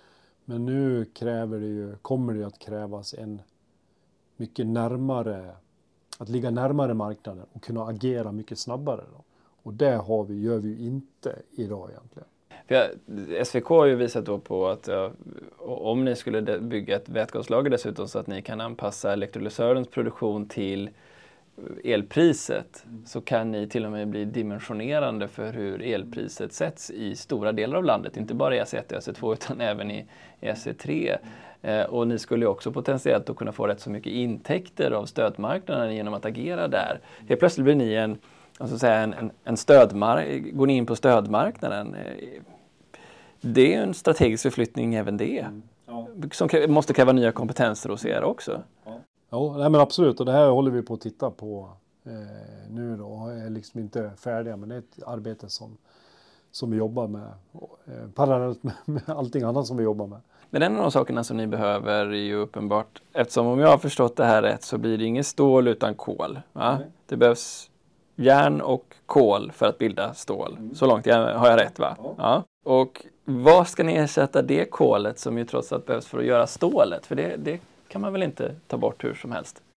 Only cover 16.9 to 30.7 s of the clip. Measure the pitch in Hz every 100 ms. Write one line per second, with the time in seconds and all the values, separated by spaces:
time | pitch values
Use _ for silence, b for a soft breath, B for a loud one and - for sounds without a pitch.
16.9 | 101 - 113 113 113 113 117 143 120 113
17.9 | 101 98 101 - 98 - 110 113 117 101
18.9 | - 101 101 101 113 107 - 117 127 123
19.9 | - 110 - 110 104 104 - 98 98 101
20.9 | b b b b b _ - - - 123
21.9 | 107 104 147 170 139 - - - - 117
22.9 | 113 - 123 - 117 113 107 104 120 107
23.9 | 107 104 104 104 117 107 104 - 107 117
24.9 | 147 135 110 101 - 107 113 101 95 120
25.9 | 101 - 117 107 - 104 - 160 - -
26.9 | - 107 - - 123 104 107 113 165 170
27.9 | 104 101 - 110 117 139 123 113 117 -
28.9 | - - - 117 110 - - 117 104 104
29.9 | 107 107 B B _ 104 110 -